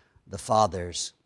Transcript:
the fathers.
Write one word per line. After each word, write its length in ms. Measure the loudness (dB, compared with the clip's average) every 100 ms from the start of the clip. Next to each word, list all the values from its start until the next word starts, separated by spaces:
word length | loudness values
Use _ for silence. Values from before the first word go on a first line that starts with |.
| _ _ -14
the 100 | -10
fathers. 760 | 0 4 4 2 -6 -6 -8 -10